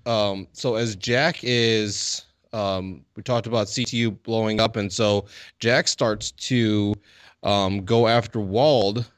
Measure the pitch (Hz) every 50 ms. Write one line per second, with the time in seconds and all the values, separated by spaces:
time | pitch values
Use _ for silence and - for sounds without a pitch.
0 | - 120 117 107 104 101 98 98 92 - _ - - 131 113 110 117 113 104 90
1 | - 120 120 127 147 175 - - - 123 123 120 117 113 113 110 107 104 101 -
2 | - - - - - _ _ _ _ _ - 110 101 98 95 95 92 95 92 67
3 | - _ _ 104 101 - 123 117 104 113 117 113 104 101 - 127 120 - - 117
4 | 117 113 98 - - 117 113 110 110 110 107 110 113 110 110 110 101 98 - -
5 | 113 104 104 101 98 - - - - - - - 110 117 123 151 175 - - -
6 | 131 113 107 - - - - - - - 131 120 117 107 107 104 104 104 104 101
7 | _ _ _ - - - _ _ - - 101 101 98 95 98 101 95 92 113 117
8 | 117 110 117 120 113 - - 117 104 92 95 113 139 156 143 120 98 98 101 120
9 | 120 - _